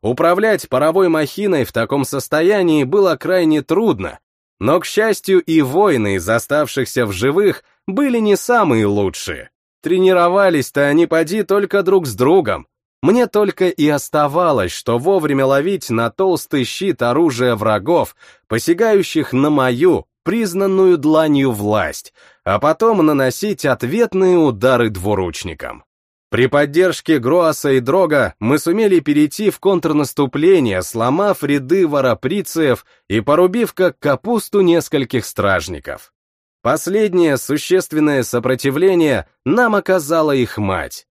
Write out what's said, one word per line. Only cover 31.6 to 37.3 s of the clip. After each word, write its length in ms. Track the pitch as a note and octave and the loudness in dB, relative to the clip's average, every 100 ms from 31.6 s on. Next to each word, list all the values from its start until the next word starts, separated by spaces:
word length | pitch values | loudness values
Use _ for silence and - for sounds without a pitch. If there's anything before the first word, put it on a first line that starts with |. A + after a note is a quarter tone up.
| C3 F#3 E3+ | 0 0 2
вараприциев 960 | C#3+ C#3 A2 C3 G3+ F3 E3 D3+ A#2+ _ _ _ | 0 0 -2 -2 -4 -6 -2 0 0 _ _ _
и 140 | G2+ | -4
порубив 500 | G#2+ D3+ F#3 G3+ A3+ | 0 2 2 2 -4
как 260 | - F#3 - | 0 -2 0
капусту 640 | F#3 C#3 G3+ A#3 - G#3 | -2 -2 -2 -4 -2 0
нескольких 640 | F#3 E3+ - D3+ B2+ B2 | 4 2 0 -4 -2 -4
стражников. 880 | - - G2+ F#2 D#2+ E2 - C2+ - _ _ _ _ _ | -6 -4 -2 0 -4 -12 -12 -16 -16 _ _ _ _ _
Последнее 800 | A#2 D3+ - G3 G#3+ F3 E3 | -2 -2 -2 0 0 2 2